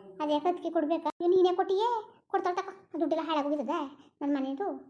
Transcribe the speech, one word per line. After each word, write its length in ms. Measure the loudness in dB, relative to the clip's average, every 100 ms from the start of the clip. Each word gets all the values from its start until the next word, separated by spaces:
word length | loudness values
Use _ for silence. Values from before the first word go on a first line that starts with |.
| -16 -6
ಅದೇ 180 | 0 2
ಕತ್ಗೆ 320 | 2 -2 -2 0
ಕೊಡ್ಬೇಕಾ? 340 | 0 0 -2 0
ಇವ್ 80 | 4
ನೀನೇ 260 | 6 6 4
ಕೊಟ್ಟಿಯೇ? 340 | 0 2 0 -2 -6 -18 -4
ಕೊಡ್ತಾಳೆ 280 | -2 0 -2
ತಕೋ. 440 | -6 -10 -10 -4
ದುಡ್ಡೆಲ್ಲ 240 | 0 0 0
ಹಾಳಾಗೋಗಿದ್ದದ 480 | 0 0 -2 -2 -2 -4 -10 -20 -6
ನನ್ನ 160 | -2 -2
ಮನೆದು. 300 | -2 -4 -4 -6